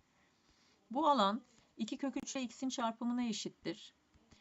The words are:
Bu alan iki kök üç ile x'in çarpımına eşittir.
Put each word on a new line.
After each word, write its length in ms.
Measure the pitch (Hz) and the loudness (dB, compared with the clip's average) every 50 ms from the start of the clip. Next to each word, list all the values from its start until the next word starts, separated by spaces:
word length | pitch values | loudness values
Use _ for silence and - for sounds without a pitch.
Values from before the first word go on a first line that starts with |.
| - _ _ _ _ _ _ _ _ _ _ _ _ _ _ _ _ - | -20 _ _ _ _ _ _ _ _ _ _ _ _ _ _ _ _ -6
Bu 180 | 220 277 320 294 | -2 2 4 6
alan 340 | 285 247 196 196 214 262 - - _ - - _ _ | 6 6 6 4 4 0 -4 -10 _ -20 -20 _ _
iki 220 | - 226 214 - - | -6 -6 -6 -4 -4
kök 180 | - 269 - | -4 -2 -2
üç 200 | 269 - - - | -4 -6 -6 -4
ile 60 | 269 254 | -4 -4
x'in 260 | 226 - - 262 262 | -6 -6 -6 -4 -4
çarpımına 560 | - - 233 226 226 - 247 240 240 247 240 | -2 0 0 0 0 -2 -2 -2 0 0 0
eşittir. 680 | 226 202 - - - - _ - 165 170 - - - - _ _ _ - - _ _ - - | 0 -2 -2 -4 -6 -8 _ -6 -6 -6 -6 -10 -18 -20 _ _ _ -20 -20 _ _ -20 -20